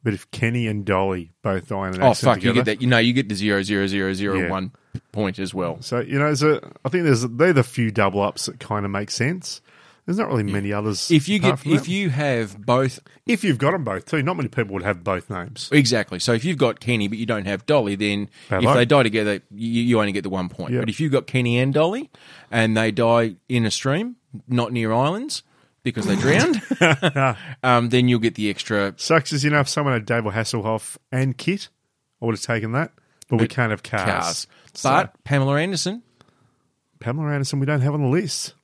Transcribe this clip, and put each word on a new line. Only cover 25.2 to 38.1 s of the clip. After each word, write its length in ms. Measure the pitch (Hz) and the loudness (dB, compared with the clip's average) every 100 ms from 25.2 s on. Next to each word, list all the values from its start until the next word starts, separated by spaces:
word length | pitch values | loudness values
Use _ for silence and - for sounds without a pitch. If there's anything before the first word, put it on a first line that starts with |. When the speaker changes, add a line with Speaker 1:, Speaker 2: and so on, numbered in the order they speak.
| 285 - - _ _ _ | -6 -10 -12 _ _ _
Speaker 2:
because 240 | 127 117 98 | -6 -4 -2
they 80 | 95 | 0
drowned, 460 | 131 170 320 262 - - | 2 4 4 0 -2 2
Speaker 1:
<laughs> 560 | 170 151 175 143 135 117 - 131 | 4 4 2 2 0 0 -8 -4
Speaker 2:
um, 260 | 127 123 120 | 4 4 4
then 180 | 127 123 | 4 4
you'll 120 | 120 | 4
get 140 | 113 - | 2 0
the 140 | 104 | -4
extra 460 | 95 - 107 98 90 | -4 -2 0 0 -4
Speaker 1:
Sucks 340 | - 160 139 | 2 2 2
is, 120 | 151 | 0
you 80 | 147 | 2
know, 80 | 147 | 2
if 100 | 139 | 2
someone 240 | - 143 | 0 0
had 120 | 123 107 | 0 0
David 260 | 117 110 | -2 0
Hasselhoff 640 | 101 110 120 104 110 - - _ | -2 -2 -2 -2 -2 -4 -16 _
and 260 | 127 135 131 | -2 -2 -2
Kit, 320 | - 196 - _ _ _ _ _ | -4 -4 -6 _ _ _ _ _
I 40 | 117 | -4
would 80 | 110 | -4
have 60 | |
taken 280 | - 117 110 | -2 -4 -2
that. 200 | 120 165 _ _ _ - | -2 -4 _ _ _ -2
But 80 | 117 | 0
we 60 | |
Speaker 2:
But 80 | 113 | 0
Speaker 1:
can't 180 | - 117 | 0 -2
have 140 | 104 | -2
cars. 200 | - 110 92 | -4 -2 0
Speaker 2:
cars. 380 | 90 85 82 - _ _ | 0 -2 -4 -8 _ _
Speaker 1:
So 160 | - 139 | -4 0
Speaker 2:
But 340 | 143 196 _ - | 2 0 _ -2
Pamela 360 | 143 135 143 | 0 2 0
Anderson. 400 | 170 180 - 226 _ _ _ _ _ _ _ _ _ _ | -2 -2 -4 -6 _ _ _ _ _ _ _ _ _ _
Speaker 1:
Pamela 320 | 117 139 151 | -6 -4 -2
Anderson, 280 | 147 139 139 | -2 -2 -2
we 80 | 139 | 0
don't 140 | 151 | 2
have 120 | 135 | 2
on 80 | 147 | 2
the 60 | |
list. 460 | 135 | 2